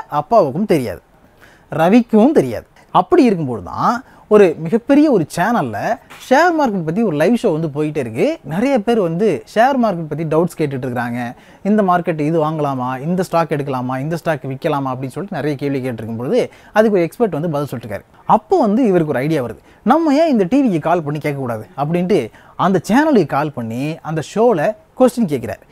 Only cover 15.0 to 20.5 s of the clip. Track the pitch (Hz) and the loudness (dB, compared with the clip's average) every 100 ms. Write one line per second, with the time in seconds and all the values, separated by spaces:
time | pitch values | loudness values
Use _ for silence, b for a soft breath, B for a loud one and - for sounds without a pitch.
15 | 131 147 202 156 151 131 143 139 127 117 | -8 -8 -8 -6 -4 -4 -4 -4 -4 -8
16 | 113 113 135 240 135 B B 208 220 196 | -8 -8 -2 -2 -2 B B 0 2 2
17 | 165 - 220 151 170 143 143 - 117 101 | -2 -2 -2 -2 -4 -4 -6 -8 -10 -12
18 | - b - 220 - 370 220 220 233 175 | -14 b 0 0 2 2 2 2 2 2
19 | 151 123 147 156 120 - b b 202 320 | 2 -2 0 -2 -4 -10 b b 2 2
20 | 320 277 330 233 180 | 4 2 2 2 2